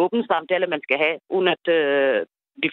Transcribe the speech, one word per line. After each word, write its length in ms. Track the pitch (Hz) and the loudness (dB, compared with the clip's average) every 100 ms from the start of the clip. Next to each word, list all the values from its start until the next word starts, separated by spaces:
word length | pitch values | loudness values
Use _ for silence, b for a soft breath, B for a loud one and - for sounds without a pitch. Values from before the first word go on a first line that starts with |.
åben 200 | 180 233 226 | 0 0 0
samtale, 420 | 165 160 180 180 151 | -2 -2 -2 -2 -4
man 60 | - | -2
skal 120 | 139 156 | 0 0
have, 120 | 156 - 196 | -2 -4 0
uden 120 | 180 165 | 0 0
at, 100 | - 165 | 0 2
øh, 420 | 143 143 135 107 82 _ _ - | 2 2 2 0 -2 _ _ -8
de 60 | 160 | -4